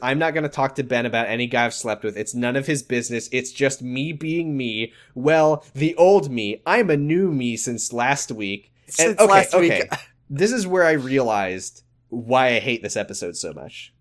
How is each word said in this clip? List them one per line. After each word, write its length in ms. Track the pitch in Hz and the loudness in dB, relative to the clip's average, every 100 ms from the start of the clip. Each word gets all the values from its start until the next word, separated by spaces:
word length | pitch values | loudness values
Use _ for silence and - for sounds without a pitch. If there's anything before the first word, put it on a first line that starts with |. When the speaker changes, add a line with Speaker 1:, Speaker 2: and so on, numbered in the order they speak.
Speaker 1:
"I'm 160 | 127 147 | -2 0
not 160 | 160 | 0
gonna 140 | 156 147 | -2 -4
talk 260 | - 135 | -2 -2
to 80 | - | -2
Ben 240 | 120 120 120 | -2 -2 -2
about 220 | 117 107 | -2 -2
any 180 | 117 120 | -2 -2
guy 180 | 120 | 0
I've 80 | 117 | 0
slept 300 | - 117 107 | -2 -6 -6
with. 120 | 110 101 | -6 -6
It's 180 | 104 | -8
none 220 | 123 120 135 | -4 -2 -2
of 100 | 139 | -2
his 160 | 143 | -4
business. 460 | - 123 117 117 - | -2 -4 -4 -8 -4
It's 200 | 127 127 | -6 -6
just 280 | - 139 - | -2 -2 -2
me 320 | 123 131 156 | -6 -6 -6
being 440 | 151 160 170 160 139 | -6 -4 -4 -2 -4
me. 360 | 120 110 113 - _ | -4 -4 -6 -10 _
Well, 500 | 123 143 160 156 151 - | -4 2 4 4 2 -4
the 220 | 135 160 | -4 -2
old 360 | 165 180 196 147 | 6 6 6 4
me. 320 | 117 104 110 165 | -2 -4 -4 0
I'm 240 | 226 190 | 2 2
a 60 | 147 | 2
new 340 | 147 175 190 | 2 2 2
me 240 | 139 120 113 | 0 -2 -2
since 360 | 127 113 - | -6 -6 -6
last 400 | 120 123 139 - | -2 0 0 -4
week." 400 | 110 98 101 _ _ - | -6 -6 -6 _ _ -6
And, 80 | |
Speaker 2:
Since 260 | - 165 196 | 0 2 6
Speaker 1:
okay, 120 | 208 | 6
Speaker 2:
last 260 | 196 180 180 | 6 6 4
week. 140 | 170 | 4
Speaker 1:
okay. 160 | 90 - - - _ - | 2 -2 -8 -12 _ -10
This 240 | 143 208 | -2 0
is 140 | 247 185 | 0 0
where 180 | 185 | 2
I 80 | 165 | 4
realized 920 | 151 131 135 120 104 92 92 - - _ _ _ | 2 0 0 2 0 -2 -4 -10 -18 _ _ _
why 400 | 117 110 127 127 | -12 0 2 4
I 100 | 117 | 2
hate 220 | 123 117 | 0 -4
this 140 | 104 107 | -4 -6
episode 400 | 98 101 87 80 | -6 -8 -10 -8
so 160 | 85 | -12
much. 400 | 71 71 - - _ | -12 -16 -18 -20 _